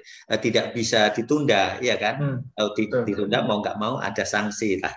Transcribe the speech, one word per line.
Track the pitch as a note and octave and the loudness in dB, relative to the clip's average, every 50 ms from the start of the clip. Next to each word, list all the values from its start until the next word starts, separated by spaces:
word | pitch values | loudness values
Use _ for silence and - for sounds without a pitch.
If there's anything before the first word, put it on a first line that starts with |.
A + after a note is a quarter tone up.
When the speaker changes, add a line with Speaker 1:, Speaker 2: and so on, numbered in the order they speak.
| - - - - - - | -10 -18 -20 -14 -6 -4
Speaker 1:
eh, | A2 | -2
tidak | A2 - A#2 A2 A2+ - - - | 0 0 2 2 2 0 0 -2
bisa | A#2+ A2 A2+ A#2+ A2 G#2+ G#2+ | -2 0 2 4 4 4 4
ditunda | - A#2+ A2+ A2+ D3 D3+ C#3+ A#2+ G#2+ G2 F#2+ F#2 F#2 A2 | 2 0 0 0 0 2 4 4 4 4 4 2 0 -2
ya | B2 B2 G#2+ | 0 0 0
kan. | F#2 G#2 G#2+ A#2 C#3+ | 0 0 -2 0 0
Speaker 2:
Hmm. | D3 C#3 C3 B2 - - - | -2 -2 -2 -4 -8 -6 -2
Speaker 1:
Kalau | - G#2+ G2+ - | 0 0 0 0
di-, | - A2 | -2 -2
Speaker 2:
Betul. | G#2+ - B2 A#2 G#2 | 0 0 0 0 0
Speaker 1:
ditunda | G2 G#2 G2+ G#2 A2+ C3 | 0 -2 0 0 0 0
mau | - - G#2 G#2 G#2 | 0 0 0 0 -2
nggak | F#2+ - G#2 | -4 -4 -4
mau | G#2+ A2+ C3+ | -4 -4 -4
ada | - - G2 G#2 - | -4 -4 -4 -4 -4
sanksi | G2 - - G#2 G#2 G#2+ G2+ - A2+ G#2 F#2+ | -2 -2 0 -2 -2 -2 -4 -2 -2 0 0
lah | F#2+ F#2 - - | 0 -2 -6 -6